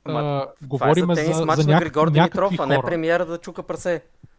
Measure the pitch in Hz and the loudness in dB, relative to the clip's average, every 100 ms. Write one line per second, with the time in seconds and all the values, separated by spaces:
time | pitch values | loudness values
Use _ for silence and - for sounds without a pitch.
0 | - 147 147 139 135 - 135 127 135 160 | -8 -6 -4 -4 -6 -12 -8 -2 2 2
1 | 180 165 156 160 165 156 151 160 165 151 | 2 0 0 0 0 2 4 4 2 0
2 | 160 151 175 - 196 180 139 143 - 170 | 2 4 2 2 -2 -2 0 0 0 -2
3 | 160 175 170 170 180 165 139 165 185 165 | 0 0 -2 -8 -12 -12 -10 -8 -4 -6
4 | - _ - | -8 _ -20